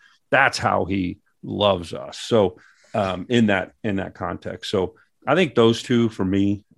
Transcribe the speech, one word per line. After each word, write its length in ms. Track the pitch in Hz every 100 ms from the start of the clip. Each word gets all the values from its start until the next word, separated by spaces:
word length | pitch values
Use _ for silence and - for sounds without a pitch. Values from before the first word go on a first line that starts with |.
| _ _ -
that's 300 | 131 131 -
how 260 | 113 95 87
he 320 | 98 90 90 _ _
loves 520 | - 98 101 95 82
us. 260 | 65 69 -
So, 380 | - 117 95 - _ _ _
um, 320 | 117 95 90 87
in 200 | 120 107
that, 260 | 95 - _
in 140 | 113 95
that 160 | 90
context. 580 | - 90 90 - 90 -
So 240 | 101 90 - _ _ -
I 80 | 160
think 180 | 165
those 300 | 120 113 113
two 240 | - 120 113
for 160 | -
me, 400 | 95 98 101 101 _